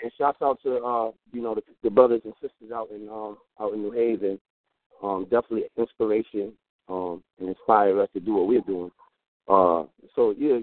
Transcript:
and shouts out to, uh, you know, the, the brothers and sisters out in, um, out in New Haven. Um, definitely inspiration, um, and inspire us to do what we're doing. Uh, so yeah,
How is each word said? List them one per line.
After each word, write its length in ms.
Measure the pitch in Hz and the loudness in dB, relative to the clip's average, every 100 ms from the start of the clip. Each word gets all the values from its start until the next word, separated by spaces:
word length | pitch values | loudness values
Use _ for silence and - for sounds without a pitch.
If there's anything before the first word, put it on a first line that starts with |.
and 100 | 117 - | -10 -2
shouts 220 | 143 - | -2 0
out 180 | 143 127 | -2 -2
to, 140 | 135 127 | -2 -2
uh, 340 | 120 120 113 - _ | -2 -2 -2 -8 _
you 100 | 120 | -8
know, 140 | 117 107 | -6 -6
the, 60 | - _ | -8 _
the 60 | 117 | 2
brothers 320 | 107 127 117 110 | 6 6 4 -4
and 80 | - | -12
sisters 300 | 139 - 110 | -14 -14 -14
out 160 | 117 110 | -12 -12
in, 160 | 104 107 | -14 -14
um, 280 | 110 107 104 _ - | -12 -12 -14 _ -8
out 140 | 107 | -6
in 80 | 107 | -4
New 100 | 104 | -4
Haven. 480 | 120 117 104 101 98 _ _ _ _ _ _ | 0 0 0 -2 -6 _ _ _ _ _ _
Um, 200 | 101 95 92 | -6 -4 0
definitely 400 | 120 - 113 - - | 0 0 -4 -6 -4
inspiration, 760 | 113 - 110 107 110 104 101 113 _ _ - | -6 -2 0 0 -2 -6 -8 -12 _ _ -10
um, 340 | 92 90 87 - - | -8 -6 -10 -16 -12
and 100 | 92 | -10
inspire 500 | 92 - 107 101 98 | -4 2 4 6 2
us 80 | 101 | 0
to 60 | 98 | -4
do 140 | 92 | -2
what 140 | 101 92 | 0 2
we're 140 | 120 | 2
doing. 300 | 101 92 87 - _ _ _ _ - | 0 -6 -8 -14 _ _ _ _ 2
Uh, 380 | 98 90 85 71 _ - - | 4 6 2 -2 _ -8 0
so 180 | 113 101 | 0 2
yeah, 200 | 147 120 | 0 0